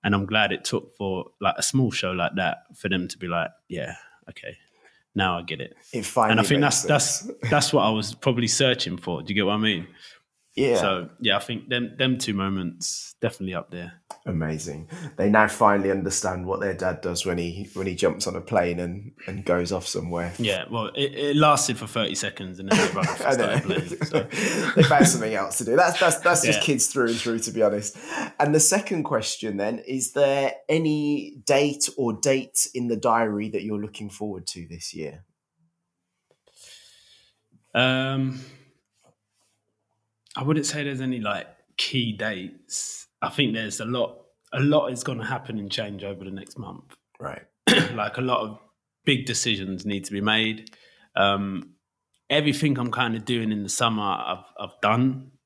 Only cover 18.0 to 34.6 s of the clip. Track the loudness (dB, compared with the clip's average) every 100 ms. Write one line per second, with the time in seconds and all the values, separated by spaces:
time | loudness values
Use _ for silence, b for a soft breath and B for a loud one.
18 | 0 0 -6 -6 -2 0 2 -2 -4 -6
19 | -12 -14 -12 -8 0 0 0 -4 -4 -6
20 | -4 -4 -4 -2 -2 -2 -4 -6 -6 -4
21 | -4 -2 0 4 6 6 2 -2 -4 -2
22 | -2 -2 -6 -6 -12 -10 0 2 4 2
23 | -2 0 0 2 2 0 0 -2 -4 -6
24 | -2 -2 -2 -4 -2 -2 0 6 8 8
25 | 6 2 0 -2 -2 -2 2 4 4 4
26 | 4 4 4 4 4 2 2 2 2 2
27 | 2 2 -2 -2 -2 2 2 2 -6 B
28 | B B B -2 2 6 4 2 0 -2
29 | 0 -2 -2 -6 -4 -2 -2 -2 -6 -4
30 | -2 4 4 4 0 -2 0 2 4 2
31 | 0 -2 -4 -10 2 4 4 2 -4 0
32 | -2 2 2 2 0 -2 0 -2 -2 0
33 | 4 4 2 0 -2 -4 -4 -4 -6 -10
34 | -12 -8 -8 -8 -10 -12